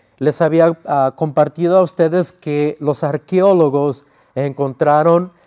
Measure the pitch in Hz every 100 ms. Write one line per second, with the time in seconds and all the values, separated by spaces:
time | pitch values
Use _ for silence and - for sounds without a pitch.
0 | _ - 143 - 160 165 165 165 - 143
1 | 135 - 156 147 147 165 170 185 175 -
2 | 160 180 170 _ 156 147 147 - 147 143
3 | 147 143 - 180 196 180 151 139 143 -
4 | _ _ _ 127 139 131 139 131 151 147
5 | 165 170 180 _